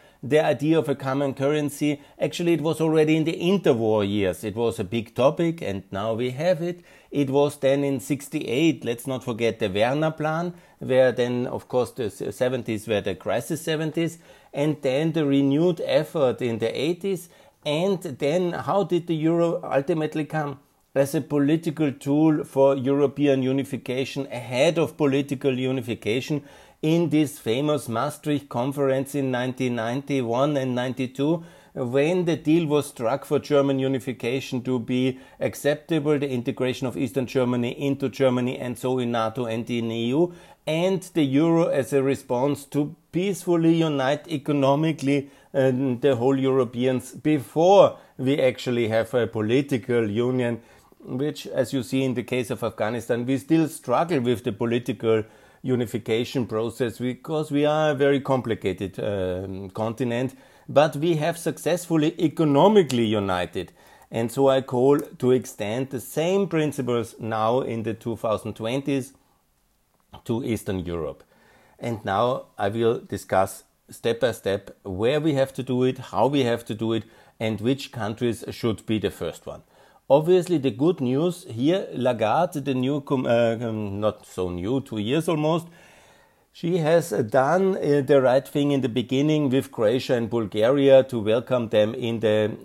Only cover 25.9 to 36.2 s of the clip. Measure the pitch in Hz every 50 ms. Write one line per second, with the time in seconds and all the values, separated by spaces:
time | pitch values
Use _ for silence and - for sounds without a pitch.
25.9 | 110 - - 107 110 131 131 - 156 143 - - - - - - _ _ - 156
26.9 | 160 170 170 151 139 156 156 139 - - - 117 110 131 147 151 151 143 147 -
27.9 | 113 113 131 151 147 - - 156 147 139 143 - - 120 123 143 139 143 139 135
28.9 | 131 135 135 135 - 147 135 131 127 120 123 131 127 - 131 127 120 117 110 117
29.9 | 120 139 139 - 143 135 123 113 117 123 139 156 151 139 131 127 123 123 123 131
30.9 | 120 - 131 120 - - 139 151 170 170 165 - - - - - - 147 131 120
31.9 | 123 139 143 156 180 185 175 165 160 139 - 147 156 165 165 143 147 147 139 -
32.9 | - - 120 110 131 139 - - 147 135 - - 147 139 139 139 135 131 135 135
33.9 | 135 131 - 139 120 - - 120 127 139 127 - - 127 117 131 127 123 113 -
34.9 | 127 127 127 139 - - - - - - - 120 - - - 143 147 147 - -
35.9 | 165 156 143 151 151 139